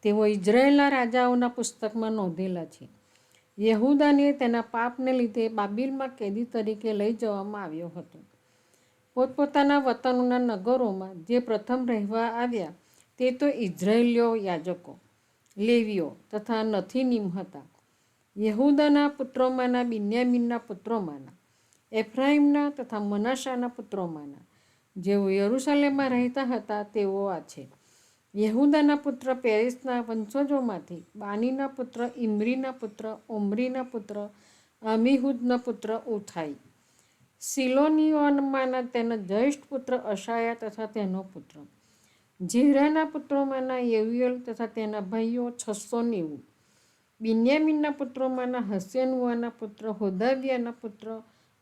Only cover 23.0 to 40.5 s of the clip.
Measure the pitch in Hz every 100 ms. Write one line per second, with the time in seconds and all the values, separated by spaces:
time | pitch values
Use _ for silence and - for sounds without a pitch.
23 | 202 202 220 254 262 254 247 247 214 196
24 | 180 160 143 139 - _ _ _ _ -
25 | 180 202 196 196 202 254 262 285 285 277
26 | 269 247 247 262 262 247 - 208 208 220
27 | 202 196 196 175 143 - 135 _ _ _
28 | _ _ _ 202 214 226 285 302 294 294
29 | 285 254 254 254 254 214 240 247 269 247
30 | 226 226 208 269 277 285 247 185 - 175
31 | - 208 208 208 240 262 277 269 254 233
32 | 240 247 233 208 220 262 262 254 220 -
33 | 220 220 _ 220 202 208 254 254 254 233
34 | 202 208 208 - _ _ _ _ 220 220
35 | 233 269 262 247 247 247 254 226 208 220
36 | 269 214 202 - 156 139 _ _ _ _
37 | _ _ _ _ - - 262 254 302 311
38 | 311 302 294 277 277 269 262 254 254 240
39 | 233 226 185 202 254 285 - 277 254 247
40 | 233 202 220 233 233